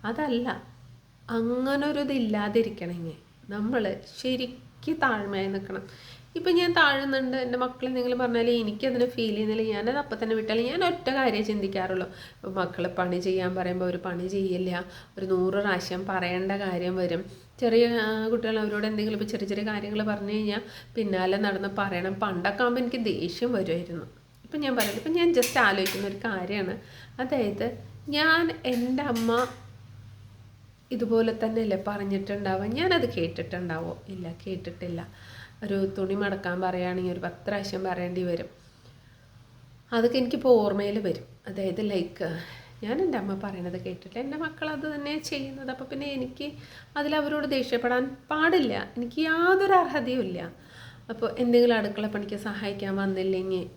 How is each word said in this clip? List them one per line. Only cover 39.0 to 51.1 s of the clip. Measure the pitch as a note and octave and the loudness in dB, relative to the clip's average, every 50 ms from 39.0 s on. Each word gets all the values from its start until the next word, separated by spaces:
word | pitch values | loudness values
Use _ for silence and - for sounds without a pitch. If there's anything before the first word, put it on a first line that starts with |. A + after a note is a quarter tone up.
| - - - - - - - - - - - - - - - - - - B3 | -20 -20 -20 -20 -20 -20 -20 -20 -20 -20 -20 -20 -20 -20 -20 -20 -12 -2 0
അതൊക്കെ | A3+ A3+ A#3+ A#3+ | 4 4 4 4
എനിക്കിപ്പോൾ | C4 B3+ B3 - B3+ - C4 | 4 2 2 0 2 6 8
ഓർമ്മയിൽ | B3 A3 G#3 G#3 F#3+ G3+ G3+ G3+ G3+ A3 | 8 8 8 4 2 2 0 0 0 0
വരും. | G#3 F#3 D#3+ - - - - - _ | 0 0 -2 -2 -6 -16 -20 -18 _
അതായത്, | - F#3+ F#3+ F#3+ F#3+ F3 G3+ A3 G#3 | -10 -6 -4 -2 -2 -2 -2 -2 0
ലൈക്ക്, | G3+ F#3 E3+ - - - F#3+ E3 E3 E3+ - - - - - - - - - | 0 0 -2 -2 -4 -6 -4 -4 -4 -6 -8 -12 -16 -18 -20 -20 -16 -10 -4
ഞാൻ | G#3 A#3+ D4+ | -4 0 0
എൻ്റെ | F#4+ F4 C#4 | 0 0 0
അമ്മ | A3+ F#3+ G3 G3 G3 G3+ | 0 -2 -2 -4 -4 -4
പറയണത് | G3+ F#3+ F3+ F3 F3 F3 F#3 - | -6 -6 -6 -6 -6 -6 -6 -6
കേട്ടിട്ടില്ല, | F#3+ F3+ F3+ - F#3 - A3+ | -6 -8 -8 -12 -12 -8 -8
എൻ്റെ | C4 C#4 C#4+ | -6 -6 -6
മക്കൾ | D#4 D#4+ D#4 D#4+ - D#4+ D#4 | -6 -6 -6 -6 -6 -6 -4
അത് | D#4 C#4 C#4+ D#4 D4+ | -4 -4 -4 -6 -6
തന്നെ | C#4+ C#4+ C#4+ D4+ D4+ | -6 -4 -4 -6 -6
ചെയ്യുന്നത്. | D4 - D#4+ C#4 C4+ C4+ C4+ C4+ C4+ C4 | -6 -6 -6 -6 -6 -8 -10 -10 -8 -8
അപ്പോൾ | C4 C4 C4+ | -8 -8 -8
പിന്നെ | C4 C#4 C4+ C#4+ | -8 -8 -6 -6
എനിക്ക് | C#4+ C#4 C4 B3+ B3+ B3 - C#4 D4 D4 - - - - - - - - | -4 -4 -4 -6 -6 -8 -8 -10 -10 -10 -12 -18 -18 -20 -20 -20 -8 -4
അതിൽ | D4 C#4+ D4 D4+ | -2 0 2 2
അവരോട് | D#4 D4 D4 D4+ D4+ C#4+ | 2 2 2 0 0 0
ദേഷ്യപ്പെടാൻ | - C#4 C4 B3 B3 B3 A#3+ B3 A#3+ B3 B3 C4 C4+ - - - - | 2 0 0 2 2 0 0 2 2 2 2 2 0 -4 -12 -6 -4
പാടില്ല, | D4+ D#4 D#4+ E4+ E4 F4+ C#4 A3+ G#3 G3 - - - | 0 2 4 6 6 6 4 4 0 -2 -6 -6 -6
എനിക്ക് | A#3+ A#3+ A#3+ - D4+ | -6 -6 -4 -2 -2
യാതൊരു | D#4+ D#4+ D#4+ E4 E4+ F4+ F#4+ F#4+ G4 F#4+ G4 | 0 2 4 4 6 6 6 6 6 8 6
അർഹതയും | F#4 E4+ E4+ C#4 D4+ A#3+ B3+ B3+ C4 | 6 6 6 0 -2 0 0 0 0
ഇല്ല. | G#3 F#3+ F3+ E3+ D#3+ E3+ - - - - - - - - - - - | 0 -2 -4 -6 -8 -10 -12 -16 -20 -20 -20 -20 -18 -18 -18 -20 -12
അപ്പോൾ | - | -12